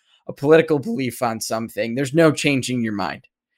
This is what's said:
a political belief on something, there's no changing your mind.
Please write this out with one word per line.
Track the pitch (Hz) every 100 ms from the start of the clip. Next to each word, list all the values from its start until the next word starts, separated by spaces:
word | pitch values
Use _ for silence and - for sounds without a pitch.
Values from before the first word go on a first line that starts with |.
| _ _ -
a |
political | - 139 156 156 151
belief | 127 233 127 -
on | 120 113
something, | - 113 113 - 113
there's | 120 139
no | 151 165
changing | 135 151 139 123 127
your | 113
mind. | 104 87 - _ _ _